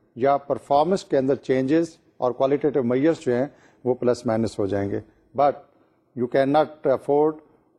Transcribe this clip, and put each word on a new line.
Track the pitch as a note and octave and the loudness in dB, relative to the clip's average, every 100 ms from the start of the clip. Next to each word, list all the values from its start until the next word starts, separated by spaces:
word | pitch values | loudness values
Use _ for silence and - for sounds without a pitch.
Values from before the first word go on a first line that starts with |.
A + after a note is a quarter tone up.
| _ B2 | _ -2
یا | C3+ C#3 | 0 0
پرفارمنس | - C3 - C#3+ D#3+ F#3+ - | -2 -6 0 2 2 0 0
کے | C#3+ | 0
اندر | C3 C3+ | 0 -2
چینجز | - C3 C3 D#3+ E3+ - _ - | 0 -2 2 0 0 -8 _ -6
اور | B2 | -4
qualitative | A#2+ C3+ C#3+ D3 C3+ A#2+ | -2 0 0 0 0 0
measures | B2+ D#3 D#3 | 0 0 0
جو | - B2 | -2 -2
ہیں | C#3+ _ _ _ | -2 _ _ _
وہ | B2 - | -4 -2
پلس | B2 A#2+ B2 | 0 -2 -2
مائنس | A2 A2+ - | -2 -2 -2
ہو | G2 | -4
جائیں | G2+ G2+ | -2 -4
گے، | G#2 - _ _ - | -6 -10 _ _ 0
but | C#3 - - _ _ _ _ B2+ | 0 0 -10 _ _ _ _ -6
you | A#2+ C#3 | -2 0
cannot | C3+ D3 D3 - D3 | 2 2 0 -2 -2
afford | B2 - C#3+ D3+ D#3 - _ _ | -2 0 2 2 -2 -14 _ _